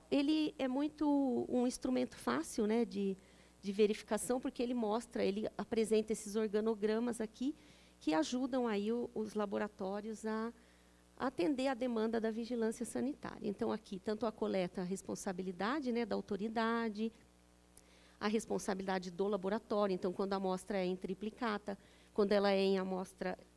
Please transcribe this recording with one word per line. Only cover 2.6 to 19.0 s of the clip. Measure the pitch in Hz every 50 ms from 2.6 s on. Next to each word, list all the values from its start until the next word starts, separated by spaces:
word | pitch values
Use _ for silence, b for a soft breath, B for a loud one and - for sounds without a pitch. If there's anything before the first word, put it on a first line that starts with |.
| 214
né, | 208 220 233 233
de, | 190 185 202 202 196 190 - B B B B B B B B
de | - 196 196
verificação, | 196 220 202 214 - - - 220 208 - - 247 262
porque | - 277 - - 247
ele | 240 254
mostra, | 247 226 208 208 233 233 - - 220
ele | 196 190 196 208 214 - - -
apresenta | 208 - 233 220 226 196 220 214 214 214 220
esses | - - 208 196 220
organogramas | 220 214 190 214 220 226 226 202 202 214 214 226 240 240 233 -
aqui | 220 214 - - 247 277 320 B B B B B B B B B
que | - 311 311
ajudam | 311 311 - - 247 262 262 254 262 247
aí | 233 214 202 202 214
o, | 233 240 240 - -
os | - 214 214 -
laboratórios | 208 208 196 202 214 214 208 - - 202 190 196 208 208 220 220 208 -
a | 220 220 220 220 233 240 b b b b b b b b b b b - -
atender | 247 262 - - 339 330 285 240 262 277
a | 269
demanda | 220 254 254 233 226 214 226 220 233
da | 214 220
vigilância | 214 220 233 214 247 233 226 220 226 - 233
sanitária. | - - 247 240 262 294 - - - - - - 214
Então, | 196 - 233 226
aqui, | 220 214 - - 202 185
tanto | - - 214 214 240 220
a |
coleta, | 214 - 220 208 202 190 180 175 - -
a | 180
responsabilidade, | 175 196 190 - - 202 - - 202 185 180 185 185 185 170 190 214 269 320 277 254
né, | 226 233 240
da | 202 196
autoridade, | 202 202 - 208 185 196 226 220 233 226 226 233 233 233 226 202 208 220 226 - - - - - - - - - - - - - B B B B B B B B B
a | - 208
responsabilidade | 214 226 - - 202 190 - - 196 190 196 190 190 185